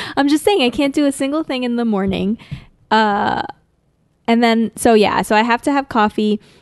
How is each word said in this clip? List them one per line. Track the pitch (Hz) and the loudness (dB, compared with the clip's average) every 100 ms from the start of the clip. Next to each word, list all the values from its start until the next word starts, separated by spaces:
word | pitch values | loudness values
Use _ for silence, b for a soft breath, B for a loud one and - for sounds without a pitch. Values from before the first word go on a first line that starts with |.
| B - | B -2
I'm | 285 | 0
just | 302 | 2
saying | 415 392 | 2 2
I | 247 | 0
can't | 269 277 | 0 -2
do | 302 | 0
a | 285 | 0
single | - 277 302 | -2 -4 -4
thing | 311 262 | -4 -4
in | 247 240 | -4 -2
the | |
morning. | 233 202 196 180 190 226 B B B _ - | -2 -2 -2 -2 -4 -4 B B B _ -2
Uh, | 220 214 202 208 - - - _ _ _ _ _ _ - | 0 2 0 -2 -4 -8 -14 _ _ _ _ _ _ -2
and | 226 | 2
then, | 233 226 220 - | 2 2 -2 0
so | 247 | 4
yeah, | 220 196 - | 4 4 0
so | 185 214 | 0 0
I | |
have | 233 240 | 2 0
to | 294 | 0
have | 277 269 | -2 -2
coffee. | 233 208 - 214 208 b b | 0 0 0 -2 -2 b b